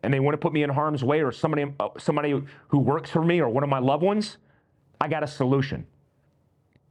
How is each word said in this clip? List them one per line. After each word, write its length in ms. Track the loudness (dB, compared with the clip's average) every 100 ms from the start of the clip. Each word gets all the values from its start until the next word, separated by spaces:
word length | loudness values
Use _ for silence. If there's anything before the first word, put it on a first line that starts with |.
and 100 | -2
they 60 | 2
wanna 180 | 2 0
put 140 | 0
me 120 | 0
in 60 | 0
harm's 340 | 0 0 -2
way, 180 | 0 2
or 100 | 0
somebody, 400 | 0 -2 0 -4 -4
uh, 100 | -6 -6
somebody 460 | -2 0 0 -2 -4 -14 0
who 100 | 2
works 300 | 2 0 0
for 140 | 0
me 160 | 2 2
or 80 | 2
one 160 | 0
of 60 | 0
my 100 | 0
loved 240 | 0 2
ones, 360 | 2 0 -4 -10 _ _ _ _ _ -4
I 80 | -2
got 160 | -2
a 40 | -4
solution. 580 | -2 2 2 0 -6 -12 _ _ _ _ _ _ _ _ _ _